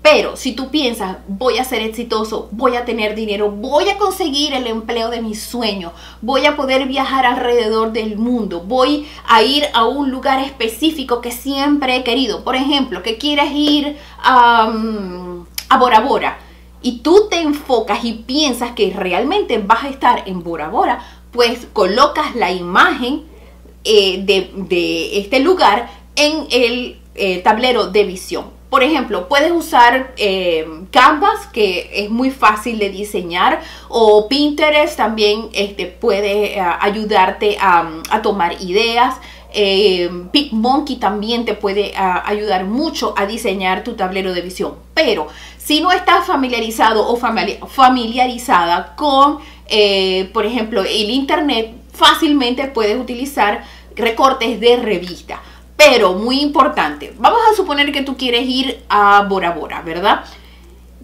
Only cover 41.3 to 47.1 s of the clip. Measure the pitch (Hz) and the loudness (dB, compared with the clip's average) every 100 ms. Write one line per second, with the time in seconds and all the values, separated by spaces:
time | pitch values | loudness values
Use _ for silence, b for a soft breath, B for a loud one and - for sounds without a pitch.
41.3 | 240 226 202 202 196 196 - 185 180 190 | -4 -4 -4 -2 -2 -4 -2 -2 -2 -4
42.3 | 208 214 185 190 240 320 302 240 - 202 | -4 -2 -2 -2 -2 -4 -4 -4 -2 -4
43.3 | 220 220 190 185 185 247 208 185 190 185 | -4 -4 -2 -2 -2 -4 -6 -4 -4 -4
44.3 | 180 175 - 156 - - - 311 185 143 | -4 -6 -6 -8 -8 -8 -2 0 0 -4
45.3 | B B B - 302 349 359 370 359 359 | B B B -2 0 2 2 4 2 2
46.3 | 294 254 240 226 - 226 214 - | -2 -2 -4 -4 0 2 2 0